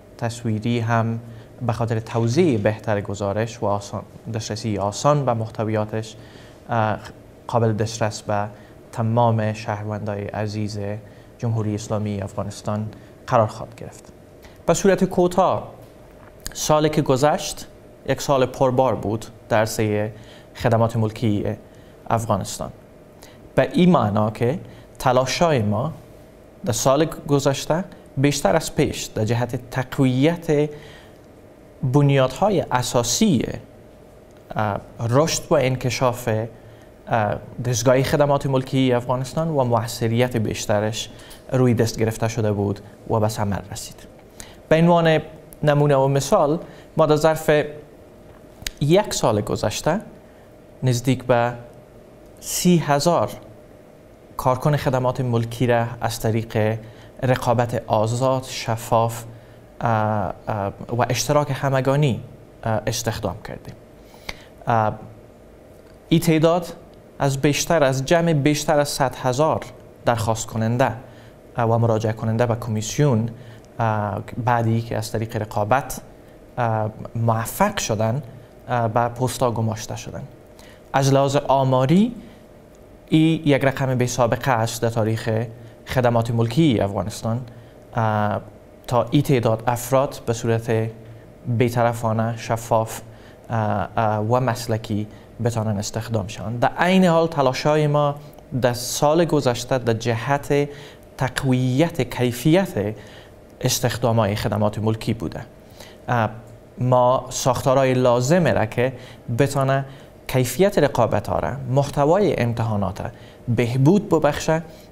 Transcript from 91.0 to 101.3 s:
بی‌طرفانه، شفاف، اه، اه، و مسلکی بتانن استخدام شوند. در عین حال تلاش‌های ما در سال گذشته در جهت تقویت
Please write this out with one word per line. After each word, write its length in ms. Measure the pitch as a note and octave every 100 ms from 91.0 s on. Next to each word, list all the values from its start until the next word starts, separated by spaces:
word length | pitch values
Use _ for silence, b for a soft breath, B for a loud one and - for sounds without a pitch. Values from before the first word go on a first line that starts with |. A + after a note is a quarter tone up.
| B B B - -
بی‌طرفانه، 880 | A#2 B2 A#2+ A#2 A#2 A2+ A2 A2+ A2+
شفاف، 640 | - A2+ - A2+ A2+ - B B B B -
اه، 380 | A2+ G#2+ G#2 E2+ A2+
اه، 220 | A2 G#2+
و 220 | G#2+ B2
مسلکی 640 | B2+ G#2+ - A2 - G#2 G#2+ B B -
بتانن 340 | A#2 A2+ G#2+ G2+
استخدام 500 | - A2 A2+ A2 F2+
شوند. 320 | - F#2+ A#2+
در 100 | B2+ -
عین 260 | F3 F#3
حال 220 | F3+ E3 E3
تلاش‌های 600 | C#3+ C3 C3 D3+ D#3 D3+
ما 280 | D3 C#3+ C#3+ B - - C3
در 100 | A#2+
سال 520 | A#2 - - D3 E3
گذشته 540 | E3+ D3+ B2+ A#2 - C3
در 140 | A#2
جهت 760 | A2 A#2+ A2+ A#2+ C#3+ - C#3+ C#3+ B B B - -
تقویت 800 | C3